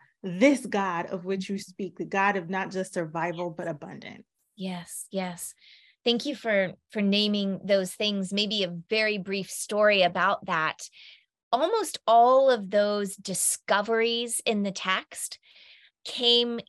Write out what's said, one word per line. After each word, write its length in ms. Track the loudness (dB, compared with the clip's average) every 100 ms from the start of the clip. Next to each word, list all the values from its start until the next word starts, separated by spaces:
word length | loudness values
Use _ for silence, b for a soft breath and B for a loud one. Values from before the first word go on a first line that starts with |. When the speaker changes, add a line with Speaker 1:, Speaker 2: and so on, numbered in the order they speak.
| b b
Speaker 1:
this 440 | -6 4 6 4 0
God 420 | -2 -2 -4 -4
of 180 | -6 -6
which 240 | -6 -4
you 60 | -8
Speaker 2:
Mm-hmm. 160 | -8
Speaker 1:
speak, 240 | -10 -10 -8
the 80 | -4
God 300 | 0 2 0
of 120 | -2
not 200 | -6 -4
just 240 | -6 -6
survival, 560 | -6 -6 -4 -4 -4 -8
but 180 | -6 -8
abundance. 600 | -8 -12 -14 -16 -18 _ _ _ -12
Speaker 2:
Yes, 520 | -10 -10 -12 -16 -8
yes. 460 | -6 -6 -8 -14 -16 b b b b 0
Thank 200 | 0 -2
you 80 | -6
for, 380 | 0 0 0 -4 _
for 100 | -2
naming 580 | 2 2 2 0 -2 -4 2
those 260 | 2 2
things. 380 | -2 -2 -2 -2
Maybe 320 | -2 -2 -2
a 140 | -2 -4 -2
very 280 | 0 0 -2
brief 320 | -4 -6 -6
story 540 | -10 -4 4 4 6
about 420 | 4 4 0 0 -2
that. 420 | -2 -2 -4 -14 B B B B _ -2
Almost 460 | 0 2 0 -2 -4 4
all 440 | 6 8 8 6
of 180 | 4 2
those 460 | 0 2 0 -4 -6
discoveries 1200 | -8 -2 -2 -2 0 0 2 0 2 0 -4 -4 -2
in 160 | 0
the 80 | -2
text 680 | -4 -2 -2 -4 -12 -12 -14 b b b b b _ -12
came 560 | -2 2 4 2 -4